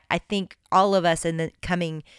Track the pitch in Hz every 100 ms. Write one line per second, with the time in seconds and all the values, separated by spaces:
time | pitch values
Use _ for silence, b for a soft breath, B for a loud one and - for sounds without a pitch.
0 | - 170 - 202 180 - _ 185 202 196
1 | 170 165 170 165 160 - - 175 165 156
2 | b